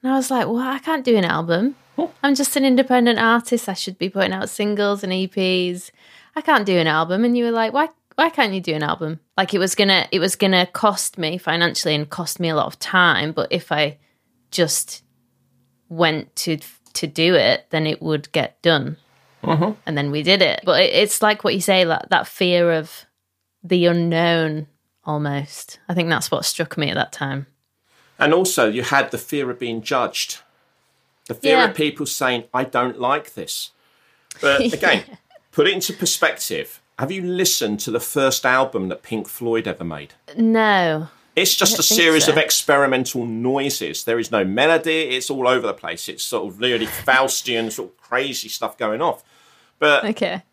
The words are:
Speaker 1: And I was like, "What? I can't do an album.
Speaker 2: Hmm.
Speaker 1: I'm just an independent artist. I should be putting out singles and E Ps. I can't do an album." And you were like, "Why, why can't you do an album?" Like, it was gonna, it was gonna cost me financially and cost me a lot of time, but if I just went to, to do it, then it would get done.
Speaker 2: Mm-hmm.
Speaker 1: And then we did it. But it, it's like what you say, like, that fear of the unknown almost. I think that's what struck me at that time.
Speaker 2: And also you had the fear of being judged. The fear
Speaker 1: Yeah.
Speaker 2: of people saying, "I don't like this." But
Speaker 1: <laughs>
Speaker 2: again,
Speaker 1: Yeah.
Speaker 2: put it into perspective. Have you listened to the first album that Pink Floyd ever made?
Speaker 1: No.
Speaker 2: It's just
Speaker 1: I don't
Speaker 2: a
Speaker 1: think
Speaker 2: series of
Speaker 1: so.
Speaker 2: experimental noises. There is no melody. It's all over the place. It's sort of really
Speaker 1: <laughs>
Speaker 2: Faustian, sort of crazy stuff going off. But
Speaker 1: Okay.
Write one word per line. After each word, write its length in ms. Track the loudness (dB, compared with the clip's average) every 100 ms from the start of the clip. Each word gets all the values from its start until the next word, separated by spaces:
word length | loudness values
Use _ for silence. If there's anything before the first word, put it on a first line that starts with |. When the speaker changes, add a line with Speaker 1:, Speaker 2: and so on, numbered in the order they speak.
Speaker 1:
And 100 | 0
I 40 | 0
was 160 | 0
like, 160 | -2 0
"What? 200 | -2 -2
I 120 | -6
can't 240 | -4 -2
do 140 | 2 2
an 80 | 2
album. 500 | 0 0 0 0 -4 _ -6
Speaker 2:
Hmm. 80 | -6 -2
Speaker 1:
I'm 120 | 0 2
just 200 | 0 2
an 100 | 4
independent 540 | 4 4 4 4 4
artist. 480 | 4 2 2 -4 -2
I 60 |
should 240 | -8 -8 -6
be 120 | -6
putting 220 | -2 -2
out 160 | -2 -6
singles 540 | -4 -2 0 0 -2
and 80 | -2
E 160 | -4 -2
Ps. 640 | -2 0 0 -2 -6 -12 _ _ -20 _ -6
I 60 |
can't 240 | 2 2 4
do 120 | 2
an 100 | 4
album." 380 | 2 0 0 2
And 100 | 2
you 80 | 0
were 60 |
like, 220 | 0 -2
"Why, 160 | 0 -4 _ _ -2
why 140 | 0
can't 240 | 2 0
you 80 | 0
do 120 | -2 -2
an 80 |
album?" 360 | -2 -2 -4 -8 _ -4
Like, 160 | -2
it 60 | 0
was 140 | 0 2
gonna, 320 | 4 4 2
it 80 | 0
was 160 | 0 2
gonna 300 | 4 4 2
cost 500 | 2 0 2 -6 -4
me 200 | -4 -4
financially 580 | -2 0 0 0 0 0
and 140 | -2
cost 300 | -8 -8 -4
me 100 | 0
a 60 | 0
lot 120 | -2
of 100 | -4
time, 520 | -2 4 4 4 0
but 160 | -2 -2
if 200 | -4 -2
I 260 | -2 -2 -4 _ _ _ _ _
just 500 | -2 0 0 -6 -12 _ _ _ _ _ _ _ _ _
went 460 | 0 2 2 -6 -8
to, 220 | -4 -4 -6 _ _
to 140 | -8 -6
do 260 | 0 4 4
it, 300 | 4 0 -2
then 160 | -2 -2
it 140 | -2
would 300 | -4 -4 -2
get 300 | -4 -4 _
done. 360 | 2 2 0 -10 _ _ _ _
Speaker 2:
Mm-hmm. 280 | -2 0 0 -4 -6
Speaker 1:
And 120 | -4
then 140 | -2
we 100 | -2
did 200 | 2 4
it. 200 | 2 0 2
But 160 | 2
it, 120 | 4
it's 280 | 4 2 2
like 220 | 0 2
what 100 | 0
you 80 | -2
say, 240 | 2 2 2
like, 240 | 0 0
that 180 | 0 0
fear 460 | -2 2 4 2
of 320 | 2 -2 -16 -20 _ _ _ _ _
the 220 | -2 2 4
unknown 800 | 4 2 2 2 2 0 -4 -8 _ _ _ -6
almost. 720 | -4 -2 -4 -6 -14 -18 -20 -6
I 60 |
think 160 | -2 0
that's 200 | 0 0
what 160 | -2 -2
struck 320 | -4 -6 -2
me 120 | -2
at 60 | -2
that 160 | -4
time. 340 | -4 -8 -6 -10 _ _ _ _ _ _ _
Speaker 2:
And 140 | 2
also 340 | 4 2 2 2
you 140 | 2
had 280 | 0 0 0
the 60 | -6
fear 320 | -6 -6 -4
of 80 | -6
being 240 | -8 -8
judged. 580 | -4 -2 -2 -4 -8 -10 _ _ _ _ _ _ _ _ -12
The 60 | -4
fear 220 | 2 4
Speaker 1:
Yeah. 120 | 4
Speaker 2:
of 60 | 0
people 300 | -2 -2 -8
saying, 380 | -2 -2 -2 -4
"I 120 | -4 -2
don't 340 | -2 -2 -2
like 340 | -2 -2 -4 -14
this." 360 | -10 -10 -10 _ _ _ _ _ _ -2
But 180 | 0 2
Speaker 1:
<laughs> 120 | 2
Speaker 2:
again, 320 | 0 0 0 -2
Speaker 1:
Yeah. 80 | -20 _ -20 _
Speaker 2:
put 140 | 0 2
it 60 |
into 200 | 2 -6
perspective. 880 | -4 -4 0 0 -2 -6 -6 -8 -16 _ -8
Have 140 | -6
you 100 | -4
listened 580 | -4 0 0 0 -2 -4
to 100 | -4
the 80 | -4
first 440 | -4 0 0 2 2
album 440 | 2 2 -2 -6
that 140 | -8
Pink 260 | -8 -8 -8
Floyd 380 | -8 -2 -2 -2
ever 180 | -6 -8
made? 300 | -10 -14 _ -16 0
Speaker 1:
No. 720 | 2 4 4 2 2 -2 -6 _ _ -2
Speaker 2:
It's 140 | 0 2
just 180 | 2
Speaker 1:
I 20 | 2
don't 40 |
Speaker 2:
a 40 | 2
Speaker 1:
think 140 | 4
Speaker 2:
series 260 | 4 4 4
of 80 | 2
Speaker 1:
so. 60 |
Speaker 2:
experimental 840 | 2 0 2 4 4 2 -2 -4 -6
noises. 800 | -4 -2 -2 -2 -4 -6 -6
There 160 | -2 -2
is 100 | 0
no 120 | 0
melody. 560 | 2 2 4 4 2 -2 -2 -4
It's 140 | -4
all 180 | -2 2
over 180 | 2 0
the 60 |
place. 360 | -6 -8 -10 -10
It's 140 | -10
sort 240 | -6 -6 -6
of 120 | -4
really 260 | -2 -2 -2
Speaker 1:
<laughs> 200 | -4 2
Speaker 2:
Faustian, 680 | 4 4 -2 -2 -4 -4
sort 180 | -6 -12
of 60 | _
crazy 520 | _ -4 -2 -6 -10
stuff 280 | -8 -8 -4
going 240 | -4 0
off. 220 | -2 -4 _ _ _ _ _ _
But 260 | 2 4 2
Speaker 1:
Okay. 380 | -4 -4 -6 -10